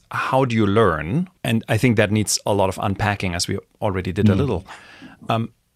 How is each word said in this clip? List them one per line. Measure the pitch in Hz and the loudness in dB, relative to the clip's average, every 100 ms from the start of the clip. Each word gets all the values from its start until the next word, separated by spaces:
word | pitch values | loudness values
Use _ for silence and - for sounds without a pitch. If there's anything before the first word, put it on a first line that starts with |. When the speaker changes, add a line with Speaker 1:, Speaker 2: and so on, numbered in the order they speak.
| _ | _
Speaker 1:
how | - - 131 | -8 -2 0
do | 135 | 2
you | 113 104 | 2 2
learn? | 101 107 78 76 135 185 _ | 4 4 2 -2 -4 -4 _
And | 131 113 - | -2 -2 0
I | 113 | 2
think | 127 110 | 2 4
that | 107 | 2
needs | 107 104 - | 2 0 -2
a | - | -2
lot | 101 95 | 0 0
of | - | 0
unpacking, | 107 98 104 101 95 | -4 -2 -2 -2 -4
as | 85 - | -4 -4
we | 98 - _ | -6 -8 _
already | 110 95 92 | -4 -4 -4
did | 92 107 | 2 2
a | |
Speaker 2:
Mm. | 107 | 4
Speaker 1:
little. | 139 90 - - - - - - - | 0 -2 -6 -18 -20 -20 -20 -14 -6
Um, | 113 113 - _ | -4 -4 -10 _